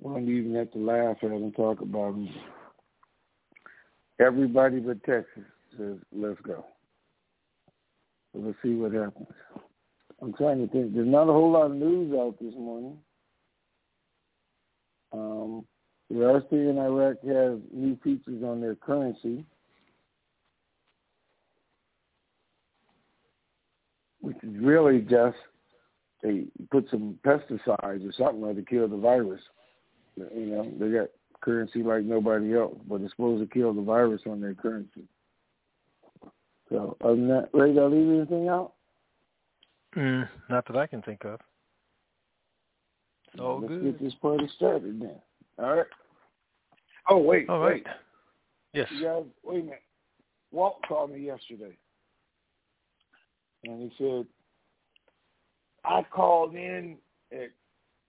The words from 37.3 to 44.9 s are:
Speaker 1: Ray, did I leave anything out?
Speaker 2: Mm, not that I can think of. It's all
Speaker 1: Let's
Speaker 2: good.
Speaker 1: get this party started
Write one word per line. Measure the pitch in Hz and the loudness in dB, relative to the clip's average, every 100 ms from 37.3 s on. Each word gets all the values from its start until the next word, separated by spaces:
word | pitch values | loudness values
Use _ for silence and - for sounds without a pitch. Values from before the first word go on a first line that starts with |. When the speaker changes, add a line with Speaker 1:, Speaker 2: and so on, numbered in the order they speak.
| 131 - | 0 2
Speaker 1:
Ray, | 147 139 | 4 6
did | 143 | 6
I | 143 | 4
leave | 151 160 | 4 4
anything | 160 156 170 175 | 2 2 -2 0
out? | 180 185 _ _ _ _ _ _ _ _ _ _ _ _ - | -2 -4 _ _ _ _ _ _ _ _ _ _ _ _ -2
Speaker 2:
Mm, | 135 131 123 - - | 0 0 -4 -10 -4
not | 123 - | -4 -2
that | 120 | -4
I | 156 | -4
can | 120 | -6
think | 110 104 | -12 -12
of. | 104 107 - _ _ _ _ _ _ _ _ _ _ _ _ _ _ _ _ _ _ | -12 -12 -18 _ _ _ _ _ _ _ _ _ _ _ _ _ _ _ _ _ _
It's | - | -10
all | 123 131 | -6 -4
Speaker 1:
Let's | 113 | -6
Speaker 2:
good. | 170 | -4
Speaker 1:
get | 139 - | -4 -4
this | 139 127 | -8 -2
party | 147 147 143 - | 0 0 -2 0
started | 180 - 95 | 2 2 -4